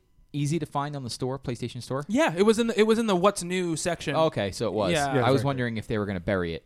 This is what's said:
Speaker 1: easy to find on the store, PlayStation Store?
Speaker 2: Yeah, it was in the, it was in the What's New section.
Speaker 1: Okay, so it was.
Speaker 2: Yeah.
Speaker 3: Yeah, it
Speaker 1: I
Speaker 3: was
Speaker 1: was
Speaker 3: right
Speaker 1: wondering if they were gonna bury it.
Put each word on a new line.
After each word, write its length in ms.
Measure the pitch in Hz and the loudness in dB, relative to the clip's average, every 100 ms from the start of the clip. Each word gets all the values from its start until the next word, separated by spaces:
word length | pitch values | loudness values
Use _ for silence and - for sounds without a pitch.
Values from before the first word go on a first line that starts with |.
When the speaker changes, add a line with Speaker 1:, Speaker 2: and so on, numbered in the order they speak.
| _ _ _ | _ _ _
Speaker 1:
easy 260 | 147 143 165 | -4 -2 -2
to 60 | 156 | -2
find 300 | 143 143 143 | -6 -6 -6
on 80 | |
the 60 | 123 | -10
store, 300 | - 127 135 | -6 -6 -6
PlayStation 420 | 135 120 120 120 | -6 -6 -8 -10
Store? 220 | - 131 147 | -8 -6 -2
Speaker 2:
Yeah, 260 | 226 320 170 | 0 2 4
it 80 | |
was 160 | 208 214 | 4 4
in 80 | 233 | 4
the, 120 | 202 | 4
it 40 | |
was 160 | 214 226 | 4 4
in 80 | 226 | 2
the 80 | 180 | 4
What's 280 | 196 202 | 4 2
New 320 | 175 185 175 156 | -2 -2 -2 -2
section. 400 | 180 165 - 143 | -2 -4 -2 0
Speaker 1:
Okay, 360 | 160 - 101 | 2 2 -2
so 160 | - 110 | -2 -2
it 60 | |
was. 180 | 98 98 | 0 0
Speaker 2:
Yeah. 220 | 165 143 | 0 2
Speaker 3:
Yeah, 60 | 139 | 2
it 20 | |
Speaker 1:
I 40 | 120 | 4
Speaker 3:
was 20 | 135 | 2
Speaker 1:
was 60 | |
Speaker 3:
right 20 | 135 | 2
Speaker 1:
wondering 300 | 135 120 113 | -2 -4 -4
if 100 | - | -4
they 100 | 110 | -2
were 80 | 101 | -2
gonna 140 | 95 | -4
bury 340 | 85 98 87 | -2 0 0
it. 120 | 80 | -4